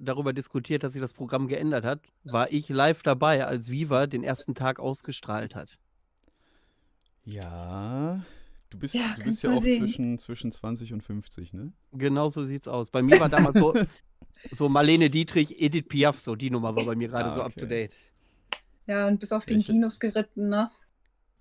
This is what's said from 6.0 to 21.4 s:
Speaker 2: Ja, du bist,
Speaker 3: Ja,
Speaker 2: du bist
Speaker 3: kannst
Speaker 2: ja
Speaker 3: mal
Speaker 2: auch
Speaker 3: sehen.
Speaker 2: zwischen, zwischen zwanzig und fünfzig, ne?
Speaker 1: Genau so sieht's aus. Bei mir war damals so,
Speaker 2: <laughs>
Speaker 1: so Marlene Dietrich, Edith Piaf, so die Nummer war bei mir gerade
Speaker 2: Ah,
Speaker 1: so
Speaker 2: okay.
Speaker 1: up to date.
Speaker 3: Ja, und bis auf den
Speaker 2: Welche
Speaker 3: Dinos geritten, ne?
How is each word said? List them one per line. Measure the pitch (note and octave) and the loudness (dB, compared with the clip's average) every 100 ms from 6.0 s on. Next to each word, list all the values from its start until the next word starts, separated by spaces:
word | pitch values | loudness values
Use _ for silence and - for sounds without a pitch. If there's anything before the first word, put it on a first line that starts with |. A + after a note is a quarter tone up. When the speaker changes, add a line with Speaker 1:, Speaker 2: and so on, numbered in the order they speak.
| _ _ _ _ _ _ _ _ _ _ _ _ | _ _ _ _ _ _ _ _ _ _ _ _
Speaker 2:
Ja, | A2 G#2 F2 F2 F2 F#2+ G#2+ C3 D#3 F#3+ F3+ - - - _ | -16 -12 -12 -10 -10 -8 -8 -4 -4 -6 -10 -18 -20 -20 _
du | - | -12
bist, | F#3+ | -6
Speaker 3:
Ja, | A#3+ A3+ G#3+ | -4 -4 -4
Speaker 2:
du | |
bist | |
Speaker 3:
kannst | A3 A3 | -6 -2
Speaker 2:
ja | B3 | 0
Speaker 3:
mal | B3+ | 2
Speaker 2:
auch | |
Speaker 3:
sehen. | A#3+ A#3+ | 4 2
Speaker 2:
zwischen, | G#3+ A#3+ A#2+ - | 0 -2 -2 -4
zwischen | - A#2+ A#2 | -8 -8 -8
zwanzig | - A2 A#2 A2+ | -8 -8 -8 -8
und | A2+ | -12
fünfzig, | - G#2 - - F2 | -8 -10 -10 -14 -14
ne? | F#2 C#3 - _ | -12 -14 -16 _
Speaker 1:
Genau | C3 C#3 C#3 D3+ | -4 0 2 0
so | D3 | -2
sieht's | C3+ C#3 - | -6 -8 -6
aus. | B2 A2+ | -6 -2
Bei | C3 | 2
mir | C3 F#3 | 8 8
war | D#3 | 8
damals | D3 C#3+ G3 | 6 6 8
so, | D#3 | 6
Speaker 2:
<laughs> | A3+ G3+ - - _ - - - | 4 0 -4 -20 _ -20 -20 -16
Speaker 1:
so | - D3 | -2 2
Marlene | C#3+ D3 E3 D#3 | 4 6 6 6
Dietrich, | D3+ E3 E3+ D3+ - | 4 2 2 0 2
Edith | D3 D#3+ - | 0 0 -2
Piaf, | C#3+ C#3+ C#3 | 2 4 2
so | - A2+ | -4 -4
die | C3 | -2
Nummer | B2 A2+ A2+ | -2 0 -2
war | |
bei | A#2 | -2
mir | A2+ A#2 | -2 -2
gerade | A#2+ A2+ | -2 -4
Speaker 2:
Ah, | |
Speaker 1:
so | D2+ | -4
Speaker 2:
okay. | B2 | -6
Speaker 1:
up | - | -8
to | A2 | -6
date. | A#2 G#2+ - _ _ _ _ _ - _ _ - | -4 -6 -10 _ _ _ _ _ -14 _ _ -6
Speaker 3:
Ja, | G3+ G3+ | -2 2
und | G3+ | 0
bis | G#3 | 0
auf | A3 - | -4 0
den | G#3+ | 0
Speaker 2:
Welche | G3+ | 2
Speaker 3:
Dinos | A3+ A3+ - | 2 2 0
geritten, | A3+ A3 G#3+ - G#3 | -2 -2 -4 -4 0
ne? | G#3 A3+ - _ _ _ _ _ _ | 0 0 -4 _ _ _ _ _ _